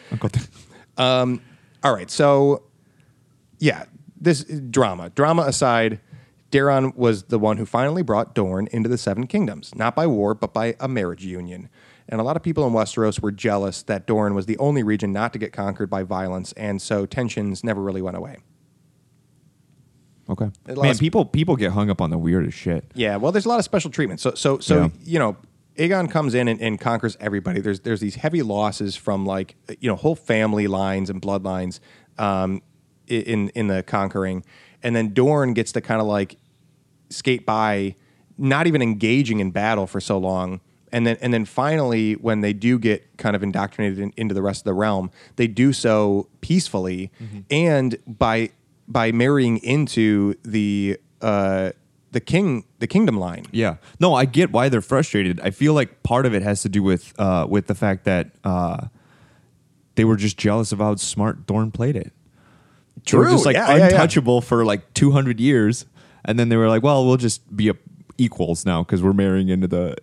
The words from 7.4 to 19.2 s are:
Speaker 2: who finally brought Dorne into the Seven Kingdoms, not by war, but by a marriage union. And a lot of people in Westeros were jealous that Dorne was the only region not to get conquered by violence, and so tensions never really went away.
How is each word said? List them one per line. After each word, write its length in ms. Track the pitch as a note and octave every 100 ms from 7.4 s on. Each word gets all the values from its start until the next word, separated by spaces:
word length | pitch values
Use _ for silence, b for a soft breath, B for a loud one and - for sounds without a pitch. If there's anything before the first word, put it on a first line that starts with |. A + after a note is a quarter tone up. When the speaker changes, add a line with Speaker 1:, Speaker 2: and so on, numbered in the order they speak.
| G#2+ G#2+
Speaker 2:
who 80 | G#2+
finally 360 | A#2 C#3 F3
brought 340 | A#2 G#2+ A#2 -
Dorne 320 | F#2+ F#2 G#2
into 160 | A#2 A2
the 80 | A#2+
Seven 280 | - G2 B2+
Kingdoms, 480 | G#3 D3 G2+ -
not 220 | - A2+ D3+
by 100 | E3
war, 280 | A2 G2+ G#2+
but 180 | G#2+
by 220 | A2 A#2 A2+
a 60 | C3+
marriage 340 | B2 F2+ E2+
union. 460 | F#2+ F2+ F2 F2+ - b b b b
And 100 | A2+
a 40 | A#2+
lot 100 | D#3+
of 80 |
people 240 | F3 D#3 C3+
in 60 |
Westeros 480 | A2+ G#2 - G#2+ -
were 100 | G#2+
jealous 500 | G2+ A#2 G2+ G2 -
that 220 | - G2+ -
Dorne 280 | A2 G#2 G2+
was 120 | F#2+
the 100 | A2
only 260 | C#3+ C#3+
region 300 | G#2+ G#2+ G#2
not 180 | G2 A#2
to 80 | A2+
get 140 | G#2+
conquered 360 | - G2+ F#2+ G2
by 140 | G2
violence, 480 | F#2 F#2+ F#2+ F#2 F#2 -
and 240 | G#2+ G2
so 240 | - G#2 G2
tensions 580 | - A#2+ - G#2 F#2+
never 180 | A#2 G2+
really 200 | G2 F#2+
went 160 | F#2 F2+
away. 200 | F#2 - _ _ _ _ _ _ _ _